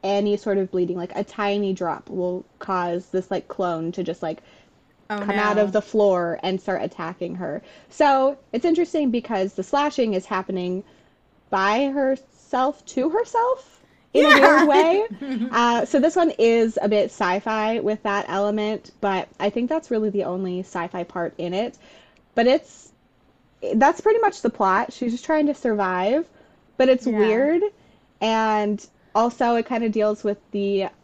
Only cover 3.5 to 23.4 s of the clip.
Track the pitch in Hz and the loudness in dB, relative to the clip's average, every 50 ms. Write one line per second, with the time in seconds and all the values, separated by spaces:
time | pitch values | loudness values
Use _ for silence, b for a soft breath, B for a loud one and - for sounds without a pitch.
3.5 | - - 190 175 170 160 160 165 180 - 175 160 165 - - 160 160 - b b | -6 -4 -2 -2 -2 -4 -6 -6 -6 -6 -6 -6 -6 -6 -8 -8 -8 -10 b b
4.5 | b b b b b _ _ _ _ _ _ _ 214 202 202 208 202 208 208 208 | b b b b b _ _ _ _ _ _ _ -8 -6 -4 -2 0 0 0 2
5.5 | 208 208 208 196 190 208 - - - 214 202 202 185 175 175 170 165 - - 185 | 2 2 0 2 0 -2 -2 0 0 4 4 4 4 2 0 -2 -4 -4 -4 -4
6.5 | 185 185 - - 185 - - 190 - - 170 165 180 _ 180 175 170 180 180 - | -4 -4 -4 -4 -4 -4 -4 -8 -8 -8 -10 -10 -8 _ -8 -8 -8 -8 -8 -8
7.5 | 147 - B B B B B B - - 302 285 269 269 262 269 277 - _ _ | -8 -10 B B B B B B -2 2 4 4 4 4 2 0 -2 -4 _ _
8.5 | - 240 - 339 330 339 339 - - 320 294 254 226 240 - - 233 190 190 202 | -6 -2 0 2 2 2 0 0 0 0 0 0 0 -2 -4 -2 -2 -2 -2 -2
9.5 | - - 190 - - 277 294 294 - - 247 220 202 185 - - 214 185 185 - | -4 -6 -4 -2 0 0 0 0 0 0 0 0 0 -4 -4 -4 -6 -4 -4 -4
10.5 | 196 185 180 180 180 190 202 b b b b b b b b _ _ _ _ _ | -6 -4 -4 -4 -4 -6 -8 b b b b b b b b _ _ _ _ _
11.5 | - 190 190 202 214 240 285 277 269 285 277 262 269 262 - _ _ _ _ _ | -2 0 2 2 2 2 0 0 -2 -2 0 0 -2 -4 -6 _ _ _ _ _
12.5 | - 247 262 285 285 - _ - - 262 254 330 311 440 480 - - 466 466 494 | -2 0 0 -2 -2 -6 _ -6 -4 -2 -2 0 0 -2 -4 -2 -2 0 0 0
13.5 | 523 523 - _ _ _ b b b b b b - 269 294 311 302 277 269 294 | -2 -4 -6 _ _ _ b b b b b b 4 4 6 8 8 8 8 6
14.5 | 294 302 330 302 277 - 311 330 359 403 440 453 196 - 277 277 262 220 233 254 | 8 6 6 6 4 4 4 4 4 2 0 -4 -8 -10 -8 -6 -4 -4 -4 -2
15.5 | - 240 240 240 240 233 - - - 277 254 320 - 370 339 320 - - 226 233 | 0 2 2 2 2 0 0 0 2 2 2 2 2 2 0 0 2 2 2 4
16.5 | 226 233 220 226 - - - 208 214 208 196 214 - - 208 180 180 202 - 226 | 4 4 2 0 0 -2 -2 0 2 2 0 0 -2 -4 -2 -2 -2 -2 -2 -4
17.5 | 220 214 214 220 226 233 - 208 214 214 - 214 202 202 - - 180 196 202 208 | -2 -2 -2 -2 -2 -2 -2 -2 -4 -2 -4 -4 -2 -2 -4 -4 -4 -2 -2 -2
18.5 | 208 214 208 214 220 208 - - _ _ - 202 190 185 - - - - - 208 | -2 -2 -2 -4 -4 -6 -10 -18 _ _ -2 -2 -2 -2 -4 -8 -10 -4 -4 -4
19.5 | 208 233 247 247 311 320 320 - 247 220 214 214 190 202 185 - 180 185 190 185 | -2 -2 -4 -2 -4 -6 -4 -4 -4 -2 -2 -2 -2 -2 -4 -4 -4 -4 -6 -6
20.5 | 180 180 185 - - 180 170 170 - 180 175 - - 185 170 - - - 160 175 | -6 -6 -8 -8 -8 -8 -8 -8 -8 -10 -10 -8 -6 -6 -6 -6 -6 -8 -8 -6
21.5 | 180 196 226 240 - b b b b b b b b b b _ _ 240 233 247 | -4 -4 -6 -6 -8 b b b b b b b b b b _ _ 2 4 4
22.5 | 269 311 - - - - - - _ _ _ _ _ _ _ _ _ _ | 2 2 0 -8 -20 -20 -20 -20 _ _ _ _ _ _ _ _ _ _